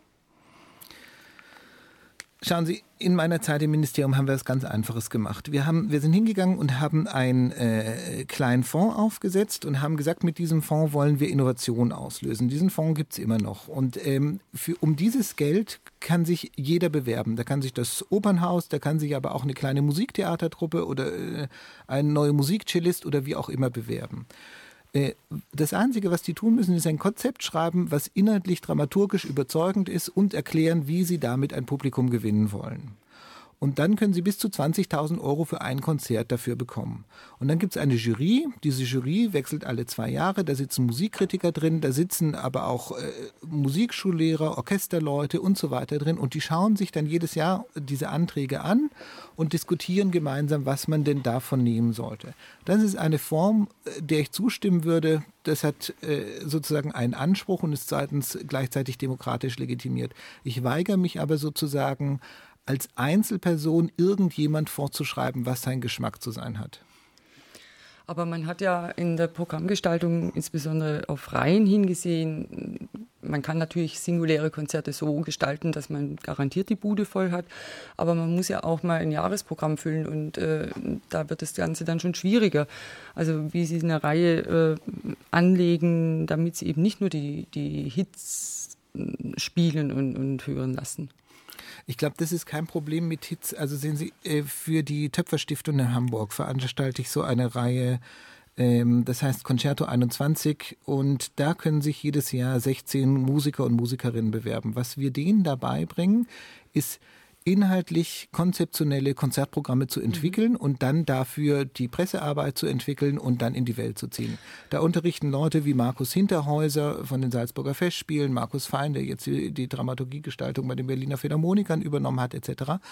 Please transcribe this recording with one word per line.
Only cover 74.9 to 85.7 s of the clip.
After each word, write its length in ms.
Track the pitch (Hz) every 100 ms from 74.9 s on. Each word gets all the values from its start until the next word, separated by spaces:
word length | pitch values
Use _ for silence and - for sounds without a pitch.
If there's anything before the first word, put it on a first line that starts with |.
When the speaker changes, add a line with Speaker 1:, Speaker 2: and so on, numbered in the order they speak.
Speaker 2:
so 300 | 143 156 147
gestalten, 500 | 160 147 139 147 170
dass 160 | 151 143
man 280 | 147 143 147
garantiert 520 | - 143 139 180 196
die 60 |
Bude 320 | 202 208 208 202
voll 240 | 196 185
hat, 160 | 175 175 - - - - -
aber 180 | 165
man 200 | 170 165
muss 140 | 170 185
ja 140 | -
auch 200 | - 165
mal 180 | 175 165
ein 100 | 165
Jahresprogramm 680 | 151 180 202 - 160 156 151
füllen 280 | 165 156 156
und, 300 | 156 156 -
äh, 320 | 160 156 - - - - -
da 220 | 170 151
wird 100 | 160
das 140 | 156
Ganze 320 | - 170 160 165
dann 120 | 165
schon 160 | 175
schwieriger. 520 | 170 185 233 214 151 147 - - - -
Also 400 | - 160 156 151
wie 100 | 175
Sie 160 | 170 165
eine 240 | 165 160
Reihe, 720 | 147 156 175 165 - 165 160 156
äh, 380 | - - - - -
anlegen, 960 | 170 180 185 175